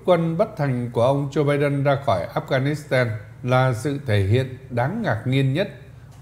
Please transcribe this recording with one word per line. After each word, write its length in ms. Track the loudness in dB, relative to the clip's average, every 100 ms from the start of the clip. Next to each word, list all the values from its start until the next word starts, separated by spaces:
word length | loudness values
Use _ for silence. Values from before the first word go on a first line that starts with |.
quân 340 | 2 2 2 0
bất 180 | -2 -2
thành 340 | -2 -2 -2
của 100 | 0
ông 260 | 2 2 0
Joe 120 | 0
Biden 400 | 2 2 2 0
ra 120 | 2 0 0
khỏi 200 | 0 -2
Afghanistan 720 | -6 -2 -2 0 -4 -2 0 0 -2 -10 -10
là 300 | 0 2 2
sự 260 | 0 -2 -4 0
thể 200 | 0 2
hiện 320 | 2 0 -6 -8
đáng 320 | -2 -2 -2
ngạc 200 | -2 -2 0
nhiên 260 | 0 2
nhất 160 | 0 -2 -6 -20 -20 -20 -10